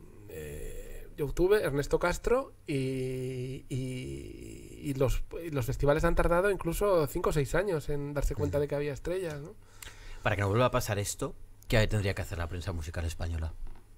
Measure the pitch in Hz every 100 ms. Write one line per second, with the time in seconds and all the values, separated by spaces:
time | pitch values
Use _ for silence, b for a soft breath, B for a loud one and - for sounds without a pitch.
0 | - - - - 76 - - - - -
1 | - - 143 - 180 208 180 139 139 160
2 | 175 175 - 240 277 - - 139 131 131
3 | 131 131 127 131 127 135 - 127 131 127
4 | 135 135 - - 57 110 - - 151 135
5 | 131 - - 151 170 143 123 123 143 151
6 | 170 165 165 170 202 190 165 165 208 180
7 | 143 170 196 156 131 160 208 160 - 147
8 | 143 143 - 143 143 143 143 143 147 131
9 | - 185 175 147 156 220 B B B B
10 | B B - 101 101 107 123 123 117 101
11 | 101 - 143 - - - - 113 107 107
12 | 98 95 90 87 85 90 101 82 78 87
13 | 82 - 82 82 78 - - - -